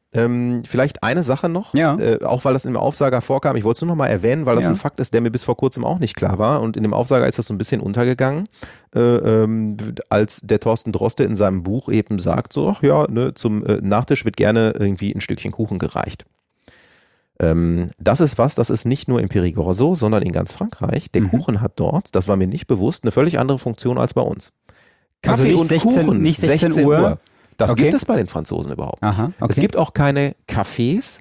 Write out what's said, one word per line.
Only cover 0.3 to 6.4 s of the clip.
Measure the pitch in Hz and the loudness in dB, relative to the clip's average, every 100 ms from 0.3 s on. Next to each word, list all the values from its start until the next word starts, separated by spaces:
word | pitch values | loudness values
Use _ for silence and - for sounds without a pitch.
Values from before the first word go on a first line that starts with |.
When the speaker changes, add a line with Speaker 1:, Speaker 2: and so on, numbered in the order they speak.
| 123 123 123 - | 0 -2 -4 -2
Speaker 1:
vielleicht | 123 143 - | 0 0 -2
eine | 110 160 | -2 0
Sache | 135 135 170 | 0 -2 -2
noch, | 175 - 143 | -4 -2 0
Speaker 2:
Ja. | 160 143 | 2 2
Speaker 1:
äh, | 110 - | 2 0
auch | - 131 | 0 0
weil | 135 | 0
das | 131 131 | 0 -2
im | 117 | -2
Aufsager | 139 - 135 123 | -2 0 0 0
vorkam. | - 135 147 123 | 0 -2 0 0
Ich | |
wollte | 104 120 | 0 0
es | |
nur | 170 | 0
noch | 160 | 0
mal | 135 | 0
erwähnen, | 101 110 147 127 | 2 2 0 2
weil | 117 | 2
das | 170 | 2
Speaker 2:
Ja. | |
Speaker 1:
ein | 170 | 0
Fakt | 147 - | -2 -4
ist, | 131 | 0
der | 117 | 0
mir | 117 | 0
bis | 120 | -2
vor | - 120 | -2 0
kurzem | 131 127 120 | -2 -2 -2
auch | 175 | -2
nicht | 123 - | -2 -2
klar | - | -2
war. | 95 | 2